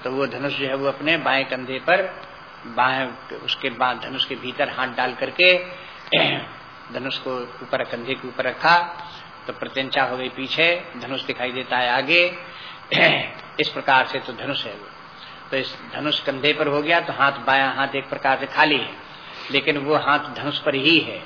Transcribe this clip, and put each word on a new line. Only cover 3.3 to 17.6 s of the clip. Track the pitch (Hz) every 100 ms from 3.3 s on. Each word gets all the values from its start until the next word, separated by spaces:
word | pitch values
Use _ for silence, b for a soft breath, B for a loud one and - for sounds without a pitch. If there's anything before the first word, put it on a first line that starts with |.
| -
उसके | 131 - 135
बाद | 120 131 120
धनुष | 113 131 -
के | 127
भीतर | 123 123 139
हाथ | - 127
डाल | 123 127
करके | 123 135 131 180 180
<clears throat> | - - - - - - 147 135 120 - - - -
धनुष | 120 131 -
को | - 127 120 -
ऊपर | 127 131
कंधे | 120 120 120
के | 131 127
ऊपर | 117
रखा | 131 120 160 175 175 - B B B - -
तो |
प्रत्यंचा | 123 123 135 131 143
हो | 127 127
गई | 127
पीछे, | 127 135 - 165 175 180 123
धनुष | 120 135
दिखाई | - 127 127
देता | 123 127 127
है | 123
आगे। | 127 135 170 175 180 B B B B -
<clears throat> | 151 160 143 131 - - -
इस | 147
प्रकार | 143 131 131 127
से | 135
तो | -
धनुष | 117 131 135 113
है |
वो। | 104 - - - B B B -
तो | 135
इस | 123 - 120 -
धनुष | 143 -
कंधे | - 135 143
पर | 147 147
हो | 143
गया | 151 170
तो | 160
हाथ, | 131 135
बायां | 135 120 135